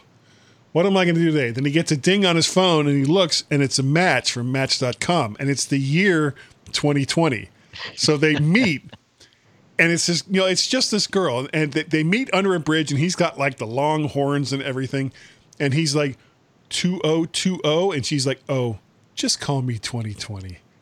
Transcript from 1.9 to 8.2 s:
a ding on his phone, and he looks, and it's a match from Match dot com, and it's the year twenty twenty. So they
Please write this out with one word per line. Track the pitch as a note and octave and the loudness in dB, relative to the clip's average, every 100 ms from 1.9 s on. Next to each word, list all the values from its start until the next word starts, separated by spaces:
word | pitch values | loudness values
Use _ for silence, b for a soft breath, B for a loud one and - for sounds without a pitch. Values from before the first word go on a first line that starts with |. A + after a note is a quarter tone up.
a | D3 | 0
ding | F3 G3+ | 2 2
on | F#3 E3 | 4 2
his | - | 2
phone, | F#3 F#3 D#3+ D3 | 2 4 4 4
and | C#3+ | 2
he | |
looks, | C#3 F#3+ F3 - - | 2 2 2 0 0
and | D3 | 0
it's | C3+ - | 0 0
a | |
match | C3+ D#3+ F#3 B2+ - | 2 2 2 2 -2
from | B2 B2 | -4 -4
Match | C3+ C3 - | -2 -2 -2
dot | B2 A#2 | -2 -2
com, | - F3 A2+ G#2+ | 0 0 0 -4
and | C#3 | -4
it's | C3+ | -2
the | - C#3 | -2 -2
year | C3+ D#3+ G3+ E3 D3 - b b - | 2 2 4 4 0 -4 b b -10
twenty | - D3 C#3+ | -2 0 2
twenty. | C3 E3 E3 G#2+ F#2+ B B B B - | 0 2 2 0 -6 B B B B -2
So | - | 0
they | D3+ | 2